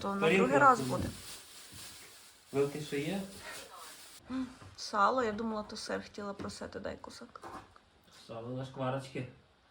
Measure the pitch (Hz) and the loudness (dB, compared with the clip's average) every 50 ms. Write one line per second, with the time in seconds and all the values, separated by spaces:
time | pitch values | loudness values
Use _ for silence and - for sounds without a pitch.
0 | - 196 196 196 202 - 175 190 190 254 269 285 285 277 247 226 - 127 127 - | -2 -2 0 4 4 6 8 8 6 8 8 8 10 10 10 8 6 0 0 0
1 | - - - - - - - - - - - - - - - - - - - - | 0 -2 -4 -8 -12 -12 -14 -14 -14 -18 -18 -18 -18 -16 -16 -14 -14 -14 -16 -16
2 | - - - - - - - - - - - 139 143 143 143 151 151 - 143 139 | -18 -20 -20 -20 -20 -20 -20 -20 -20 -4 2 2 2 2 0 -4 -6 -4 -2 -2
3 | 147 160 190 202 196 - - - - - - - - - - - - - - - | -2 0 -2 -2 -4 -6 -10 -12 -12 -12 -12 -12 -12 -14 -14 -14 -14 -14 -16 -18
4 | - - - - - - 254 262 262 240 - - - - - - - - - 214 | -18 -18 -20 -20 -12 -8 -6 -4 -4 -6 -8 -14 -18 -18 -14 -12 -10 -4 2 4
5 | 202 208 240 262 247 220 208 208 233 226 220 214 214 - 220 208 - - 202 196 | 6 6 6 4 2 2 0 0 -2 -2 -2 -2 -4 -6 -8 -10 -6 -4 -4 -4
6 | 196 - - - 208 202 196 - - 202 202 - - - - 190 202 - - - | -4 -8 -10 -10 -8 -8 -8 -6 -8 -8 -8 -8 -10 -8 -8 -8 -8 -8 -8 -8
7 | - - - - - - - - - - - - - - - - _ _ _ _ | -12 -14 -14 -14 -16 -16 -16 -16 -14 -14 -14 -14 -16 -16 -20 -20 _ _ _ _
8 | _ - - - - - 117 113 113 123 127 127 131 131 - 139 131 127 131 135 | _ -20 -20 -20 -16 -12 -10 -8 -8 -6 -6 -6 -6 -6 -6 -2 -2 0 0 -2
9 | 131 - - 139 127 - - - - _ _ _ _ _ | -4 -6 -6 -8 -8 -8 -10 -18 -20 _ _ _ _ _